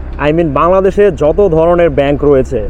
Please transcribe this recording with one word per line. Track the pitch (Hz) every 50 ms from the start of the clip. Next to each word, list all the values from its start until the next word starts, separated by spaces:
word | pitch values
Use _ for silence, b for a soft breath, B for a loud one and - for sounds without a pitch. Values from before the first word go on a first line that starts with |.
| - - - - 139
I | 151 156
mean, | 170 175 151 135 143
বাংলাদেশে | 160 170 190 190 190 196 - 202 208 202 151 123
যত | 147 151 160 196 202 190 156
ধরনের | 160 160 170 175 175 170 160
ব্যাংক | 135 131 139 143 147 139 143
রয়েছে | 147 143 131 131 - 135 113 101